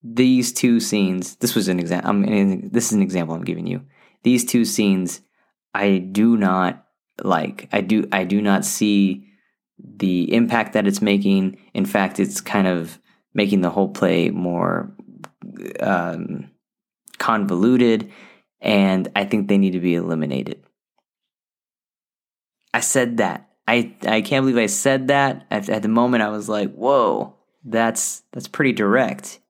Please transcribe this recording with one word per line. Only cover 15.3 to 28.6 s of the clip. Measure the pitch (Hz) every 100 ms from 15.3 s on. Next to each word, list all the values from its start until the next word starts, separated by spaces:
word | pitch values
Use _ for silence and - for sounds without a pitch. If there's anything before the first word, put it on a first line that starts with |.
| _ - - - -
um, | - 90 85 82 85 - - _ _ _ _ _ - -
convoluted, | - 110 98 90 110 127 120 110 101 - - _ _ _
and | - 104 98 95 92 101
I |
think | 101 110 101
they | 101
need | 98
to | 90
be | 90
eliminated. | 85 87 80 73 67 - - _ _ _ _ _ _ _ _ _ _ _ _ _ _ _ _ _ _ _ _ _
I | 120
said | - 135 120 117
that. | 95 - _ _ -
I, | 120 117 - -
I | 110
can't | 107 135
believe | 135 120
I | 107
said | 101 139 135 131
that. | 139 139 - -
At, | 107 101
at | 107
the | 107
moment, | 113 123 123
I | 107
was | 107 104
like, | 107 101
"Whoa, | - 120 139 110 53 - _ _ _
that's, | 127 113 113 113 - - _
that's | 127 -
pretty | -